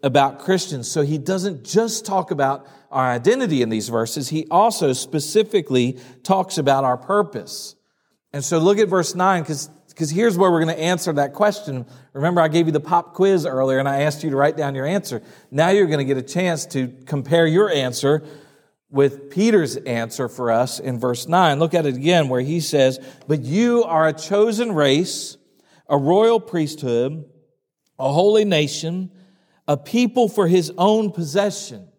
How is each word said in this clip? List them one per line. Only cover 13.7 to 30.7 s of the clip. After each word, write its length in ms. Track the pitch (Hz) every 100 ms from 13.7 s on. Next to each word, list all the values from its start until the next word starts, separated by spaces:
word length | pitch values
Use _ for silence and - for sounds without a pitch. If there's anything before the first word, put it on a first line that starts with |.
| 131
and 100 | 139
I 140 | 139
asked 200 | 147 147
you 80 | 160
to 60 | 135
write 200 | 143 156
down 180 | 143
your 120 | 135 139
answer. 340 | 196 - 120 - - _
Now 200 | 135 165
you're 180 | 202 180
gonna 160 | 151
get 120 | 135 131
a 60 |
chance 420 | 131 175 180 160 -
to 220 | 135 127 -
compare 420 | - 147 127 170 160
your 220 | 165 208
answer 520 | 156 127 120 139 151 156 - - _ _ _ _
with 400 | 135 139 139 -
Peter's 480 | - 220 214 143 123
answer 500 | 131 117 117 - 123
for 220 | - 120
us 260 | 113 127 -
in 200 | 131 123
verse 300 | 123 123 -
nine. 300 | 170 175 143
Look 160 | 160
at 100 | 175
it 120 | 151 127
again 320 | 147 175 143
where 120 | 127
he 200 | 135 170
says, 380 | 156 147 131 127 - - -
"But 160 | 151
you 400 | 123 175 240 240
are 220 | 220 160 160
a 60 |
chosen 580 | 151 - 202 220 220 240
race, 640 | 170 143 143 185 - - - _ _ _ _ _
a 80 | 143
royal 440 | 139 185 226 226
priesthood, 840 | - 175 151 - 131 117 131 156 147 _ _ _ _ _ _ -
a 160 | 135
holy 320 | 143 202 214
nation, 640 | 208 165 147 - 160 180 185 _ _ _ _ _ -
a 80 | 147
people 520 | - 226 247 247 233
for 200 | - 175
his 240 | 180 175